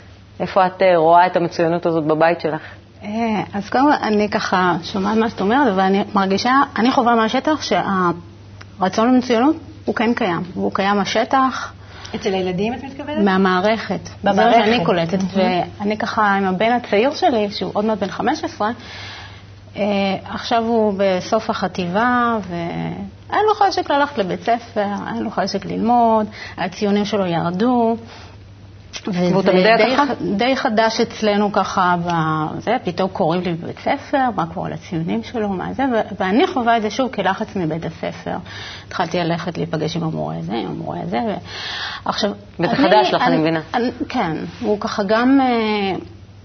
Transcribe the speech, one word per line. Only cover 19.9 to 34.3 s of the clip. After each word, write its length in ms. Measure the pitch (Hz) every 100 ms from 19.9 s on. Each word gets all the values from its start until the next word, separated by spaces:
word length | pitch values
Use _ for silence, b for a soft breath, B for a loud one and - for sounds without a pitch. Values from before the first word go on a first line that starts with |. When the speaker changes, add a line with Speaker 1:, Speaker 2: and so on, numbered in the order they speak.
| 202 196 190 -
Speaker 2:
עכשיו 340 | 226 - 233
הוא 300 | 226 226 214 190
בסוף 540 | 196 180 - 220 226
החטיבה, 880 | 208 185 190 175 190 247 247 233 220 180
ואין 960 | 170 170 165 165 185 202 - - 381 427
לו 60 |
חשק 360 | 415 392 370 349
ללכת 280 | 285 285 240
לבית 220 | 185 175
ספר, 440 | 226 240 - 220 202 196 -
אין 80 | 233
לו 80 | 220
חשק 340 | 196 190 196
ללמוד, 640 | 170 180 214 240 233 220 208 B B -
הציונים 460 | 180 - 202 202
שלו 220 | 208 208 185
ירדו. 720 | 165 170 180 240 247 226 233 B B B - - - - - - - 226
Speaker 1:
והוא 320 | 175 180 185
Speaker 2:
וזה 100 | 190
Speaker 1:
תמיד 140 | 185 202
היה 100 | 226
Speaker 2:
די 200 | 220 262
Speaker 1:
ככה? 100 | 285
Speaker 2:
ח-, 160 | - 156 196
די 200 | 247 254
חדש 440 | - 220 220 226
אצלנו 520 | 226 - 214 202 208
ככה, 420 | 202 190 202 180 175
בזה, 720 | 175 170 160 156 156 160 196 247
פתאום 260 | 180 175 190
קוראים 320 | 190 160 180
לי 100 | 185
בבית 260 | 170 113 -
ספר, 400 | - 277 - 277 254